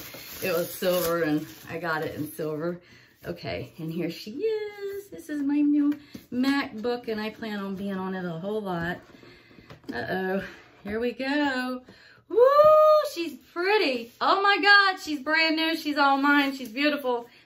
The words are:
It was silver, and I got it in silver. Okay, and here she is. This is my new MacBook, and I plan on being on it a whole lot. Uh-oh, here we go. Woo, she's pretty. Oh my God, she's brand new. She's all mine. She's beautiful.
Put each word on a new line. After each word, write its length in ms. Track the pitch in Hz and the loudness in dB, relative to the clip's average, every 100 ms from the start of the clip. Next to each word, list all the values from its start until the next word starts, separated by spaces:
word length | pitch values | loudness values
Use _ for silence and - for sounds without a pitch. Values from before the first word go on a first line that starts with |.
| - - - - | -16 -16 -16 -8
It 80 | 156 | -4
was 180 | 170 170 | -2 -4
silver, 520 | - 185 180 165 170 | -4 0 0 0 0
and 240 | 156 151 - - - | 0 -2 -4 -14 -14
I 80 | 165 | -8
got 260 | 170 156 | -6 -4
it 120 | 156 - | -4 -6
in 140 | 151 | -10
silver. 480 | - 156 151 170 175 - - - _ - | -8 -6 -6 -6 -8 -14 -20 -20 _ -12
Okay, 460 | 175 - 87 - - | -10 -8 -8 -10 -10
and 120 | 160 | -8
here 220 | 170 160 | -6 -6
she 200 | - 214 | -6 -12
is. 760 | 262 440 427 415 415 403 403 392 | -6 -4 -4 -6 -10 -10 -10 -12
This 220 | 339 320 | -16 -10
is 120 | 294 | -4
my 200 | 277 294 | 0 2
new 360 | 294 294 285 285 - - - | 4 4 2 0 -8 -20 -8
MacBook, 760 | 247 269 277 262 214 240 240 233 | -2 0 0 -4 -6 -4 -4 -4
and 140 | 214 | -6
I 80 | 214 | -6
plan 300 | 214 220 208 | -8 -8 -6
on 160 | 196 190 | -6 -6
being 200 | 202 190 | -6 -4
on 180 | 190 | -6
it 120 | 190 180 | -6 -6
a 140 | 165 | -6
whole 220 | 196 220 | -6 -4
lot. 360 | 196 170 170 175 - - - - - - - - - | -4 -4 -4 -8 -12 -20 -20 -20 -20 -20 -20 -18 -12
Uh-oh, 500 | 240 - 185 185 190 190 - - - | -10 -6 -4 -2 -4 -6 -14 -20 -16
here 160 | 196 220 | -8 -4
we 140 | 247 | -4
go. 680 | 240 269 294 285 254 254 254 - - - - - | -4 -2 0 0 -2 -4 -8 -12 -20 -20 -20 -2
Woo, 120 | 381 508 571 622 622 622 622 539 | 6 8 8 8 8 8 6 2
she's 220 | 339 330 254 - | -4 -8 -10 -10
pretty. 580 | 339 370 427 302 247 233 - | -4 0 2 2 -2 -6 -2
Oh 220 | 262 381 | 0 2
my 160 | 403 403 | 4 4
God, 400 | 392 403 392 381 | 6 6 6 0
she's 200 | 302 294 | -4 -6
brand 340 | 294 311 320 320 | 0 2 2 2
new. 220 | 320 330 | 0 -2
She's 200 | 302 285 | -2 2
all 200 | 277 277 | 2 4
mine. 360 | 285 285 277 | 4 4 2
She's 140 | 269 240 | -2 -8
beautiful. 600 | 226 294 285 254 240 - - | -2 0 0 -2 -2 -6 -20